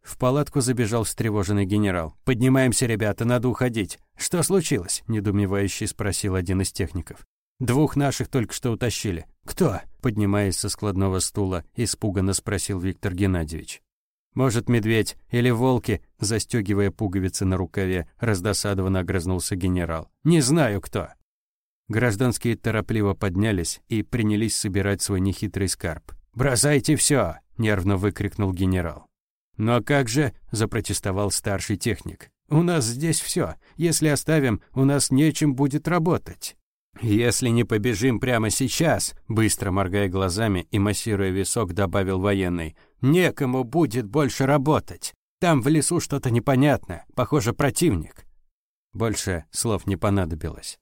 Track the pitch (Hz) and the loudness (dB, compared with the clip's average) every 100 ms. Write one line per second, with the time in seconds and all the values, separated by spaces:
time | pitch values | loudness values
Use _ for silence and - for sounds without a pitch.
0 | - - 127 143 143 147 123 120 110 117 | -18 -2 0 2 0 0 0 0 0 0
1 | 104 - 113 104 92 101 98 104 104 90 | -2 -2 -2 0 0 0 2 2 2 0
2 | 80 - - 120 127 135 131 107 123 110 | -4 -6 -2 2 4 4 4 2 0 0
3 | 107 95 113 123 123 107 127 113 90 - | 0 0 0 0 0 0 0 0 -4 -8
4 | _ - - 175 143 190 170 120 87 - | _ -10 -4 -2 2 0 2 -2 -2 -8
5 | - 110 104 101 98 101 98 - 110 - | -4 -2 0 2 2 2 0 -2 -6 -4
6 | 104 87 101 92 90 95 95 - 92 87 | -4 -2 -2 -2 0 0 -2 -4 -4 -6
7 | - - - _ _ _ 123 127 151 143 | -10 -18 -20 _ _ _ 0 2 2 2
8 | 139 - 127 139 107 - 123 110 117 - | 0 -2 -4 -2 -4 -4 -4 -2 -2 -2
9 | 110 82 - _ - - 165 92 - - | -4 -6 -10 _ -14 0 0 0 -10 -6
10 | 123 104 101 101 101 92 101 - 107 95 | -4 0 0 2 0 -2 -4 -4 -2 0
11 | 98 95 - - 95 90 - - 113 - | 0 0 -2 -2 -2 -4 -6 -4 -4 -2
12 | 110 95 95 92 - 98 - 95 92 87 | -2 0 0 0 -2 -4 -4 -4 -4 -4
13 | 104 90 98 90 78 78 - - _ _ | -6 0 2 2 -2 -8 -12 -18 _ _
14 | _ _ _ 120 131 110 117 120 110 113 | _ _ _ 0 0 0 2 2 4 2
15 | 101 - - 120 123 113 131 123 - 104 | 0 -6 -4 0 2 2 2 2 0 -4
16 | - _ 101 113 - 120 101 101 101 - | -6 _ -2 -2 -2 -2 0 2 0 0
17 | 104 95 92 - 95 95 87 - 95 92 | -2 0 -2 0 0 0 -2 -4 -2 -2
18 | 82 _ 117 95 101 95 104 98 95 95 | -4 _ -2 0 0 -2 -2 -2 0 0
19 | 90 95 85 90 - 95 92 90 82 80 | 0 -2 -2 -4 -4 -2 0 0 -2 -6
20 | - _ 147 170 123 165 127 101 - 107 | -8 _ 4 4 4 4 2 0 -4 -6
21 | 78 - _ _ _ _ _ _ - 110 | -6 -14 _ _ _ _ _ _ -4 0
22 | 123 101 127 107 120 110 117 107 - 110 | 0 2 0 0 -2 -2 -2 -2 -2 0
23 | 101 95 101 87 110 95 85 - _ 113 | 0 0 -2 0 0 0 -2 -8 _ -4
24 | - 120 107 104 110 - 107 95 98 98 | -2 -2 0 0 0 -2 -2 0 0 -2
25 | - 95 95 90 104 - 95 - 87 78 | -2 0 0 -2 -6 -2 -4 -2 -6 -8
26 | - - _ 113 131 120 147 143 - 147 | -14 -20 _ -2 0 2 4 2 2 2
27 | - 139 90 76 _ - 110 101 92 98 | 4 2 2 -4 _ -2 0 2 2 2
28 | 101 - 101 - 98 90 95 92 85 76 | 0 -2 -6 -2 -2 0 0 0 -2 -8
29 | _ _ _ _ _ - 110 120 107 143 | _ _ _ _ _ -4 0 0 2 0
30 | 120 127 139 - - 104 107 104 - 98 | 2 0 0 -4 -8 -2 -2 -2 -4 -4
31 | 104 95 101 - 107 98 - 101 120 98 | -2 -2 -2 -2 -4 -4 -4 -4 -2 -4
32 | - 87 - _ _ 151 175 170 113 123 | -8 -16 -20 _ _ 2 2 0 -2 -2
33 | 160 156 - 180 98 - _ - 170 156 | -2 -2 -2 -2 -4 -6 _ -4 -2 2
34 | 151 143 - 156 135 98 _ 127 135 143 | 2 0 2 2 2 -2 _ 0 2 2
35 | - 131 156 147 156 127 143 147 165 175 | 2 4 4 4 0 2 0 0 0 0
36 | 165 139 - - - - _ _ _ - | 2 0 -2 -14 -14 -14 _ _ _ -6
37 | 113 104 120 - 127 117 117 110 123 98 | 2 4 4 2 2 2 2 2 0 2
38 | 131 110 127 117 110 - 131 - 160 104 | 2 2 2 2 2 0 -2 2 2 2
39 | - - - 110 107 - 101 92 92 101 | -2 -8 -4 2 2 2 0 0 0 0
40 | 98 95 95 87 113 95 - 101 101 101 | 0 0 0 0 0 0 0 0 0 0
41 | 117 101 95 95 95 120 95 87 95 101 | -2 0 0 0 -2 -2 -2 -2 0 0
42 | 95 95 101 101 90 87 80 - _ _ | 0 0 2 2 0 -2 -6 -12 _ _
43 | 127 175 165 - 135 131 117 160 160 120 | 2 4 2 0 -2 -2 0 0 0 0
44 | 101 139 139 - 135 143 135 135 - 85 | -2 0 0 0 2 2 2 0 -2 -12
45 | - _ _ _ 180 147 117 160 - 175 | -14 _ _ _ 2 2 4 2 2 -2
46 | - 139 131 117 123 127 147 120 - 87 | -2 -2 0 0 2 4 4 2 -2 -12
47 | - - 123 151 113 - 143 - 175 92 | -8 -4 0 0 0 0 0 2 2 0
48 | 76 - - _ _ _ _ _ _ 95 | -4 -16 -20 _ _ _ _ _ _ -4
49 | 113 101 - 85 - - 117 98 - 92 | -2 -2 -2 -4 -6 -6 -2 -2 -2 -2
50 | 107 101 85 80 82 - - - | 2 2 0 -4 -8 -10 -14 -16